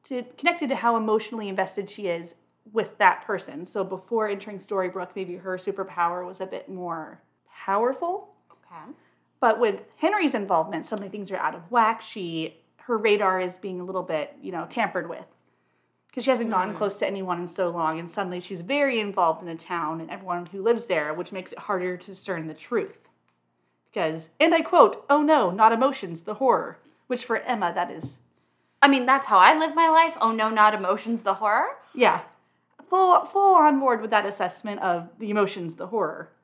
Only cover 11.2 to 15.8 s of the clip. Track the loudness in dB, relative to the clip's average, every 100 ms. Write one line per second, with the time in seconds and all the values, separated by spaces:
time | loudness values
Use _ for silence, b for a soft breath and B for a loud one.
11.2 | -8 -4 -4 -6 -2 2 2 0 -8 -10
12.2 | -6 -6 -6 -10 _ _ -4 0 2 4
13.2 | 2 0 -2 -6 -10 -10 -6 -6 -4 -4
14.2 | -4 -10 -10 -8 -8 -4 -2 -4 -6 -12
15.2 | -16 _ _ _ _ _